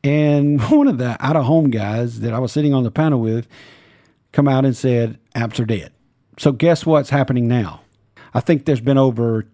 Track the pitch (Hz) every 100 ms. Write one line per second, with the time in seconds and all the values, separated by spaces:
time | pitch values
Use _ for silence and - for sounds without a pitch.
0 | 143 151 151 147 143 147 110 302 277 135
1 | 123 113 135 160 123 165 147 113 101 110
2 | 120 113 117 113 127 151 147 135 120 127
3 | 156 135 113 113 - - - - _ _
4 | _ _ _ - 143 131 135 120 131 120
5 | 117 - _ 120 113 - 110 107 78 _
6 | _ _ _ - 147 127 165 160 160 151
7 | 131 143 135 123 120 123 98 - _ _
8 | _ _ - - - 151 160 131 120 135
9 | 135 117 117 110 -